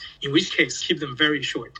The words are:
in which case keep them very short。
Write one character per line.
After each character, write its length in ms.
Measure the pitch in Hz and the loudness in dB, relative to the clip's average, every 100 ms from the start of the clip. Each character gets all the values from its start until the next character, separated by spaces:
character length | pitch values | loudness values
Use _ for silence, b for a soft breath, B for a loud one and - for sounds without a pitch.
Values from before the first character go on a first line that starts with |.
| B B | B B
in 120 | 143 | 0
which 180 | 147 190 - | 2 2 2
case 220 | 139 - | 0 0
keep 200 | - 156 | -2 -2
them 180 | 147 131 | -4 0
very 260 | 151 151 | 2 2
short。 300 | 123 - - | -2 -6 -8